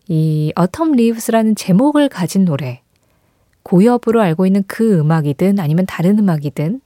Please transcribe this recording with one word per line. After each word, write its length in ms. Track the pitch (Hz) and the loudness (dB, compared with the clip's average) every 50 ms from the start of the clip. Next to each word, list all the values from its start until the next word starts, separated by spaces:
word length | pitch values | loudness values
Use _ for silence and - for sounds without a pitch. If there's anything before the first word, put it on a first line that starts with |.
| _ - | _ -4
이 460 | 165 156 160 160 156 151 151 147 - - | -2 -2 0 0 0 -2 -2 -2 -2 -2
Autumn 360 | 170 180 - - 330 320 294 | -2 -2 -2 -2 -2 0 2
Leaves라는 640 | 240 233 233 233 226 - - 226 226 220 220 214 | 2 2 0 0 -2 -4 -2 0 0 2 0 0
제목을 520 | - - - 180 196 262 294 294 294 294 277 | -2 0 0 2 2 2 2 2 2 0 0
가진 380 | - - 180 156 - 190 190 | -2 -4 -6 -4 0 0 0
노래, 360 | 175 143 135 143 127 123 - _ _ _ _ _ _ _ _ _ _ _ _ _ _ _ _ - | 0 0 -2 -6 -8 -10 -12 _ _ _ _ _ _ _ _ _ _ _ _ _ _ _ _ -6
고엽으로 580 | - - 175 202 240 247 240 - 233 220 233 | 0 2 4 4 4 2 0 0 0 0 2
알고 240 | 214 175 160 165 185 | 2 0 0 0 0
있는 180 | 190 190 202 196 - | 0 2 0 -2 -4
그 320 | - - 226 226 202 165 | -4 -2 0 2 2 2
음악이든 600 | 147 151 165 160 147 147 139 - 180 190 202 202 | 2 2 0 0 0 -2 -2 0 0 0 0 0
아니면 280 | 165 143 156 180 185 - | 0 0 0 0 -2 -2
다른 320 | - - 165 180 208 214 | -4 -2 0 2 2 2
음악이든 600 | 208 190 160 147 143 147 - - 147 165 233 269 - | 2 2 0 -2 -4 -6 -6 -6 -6 -4 -6 -8 -10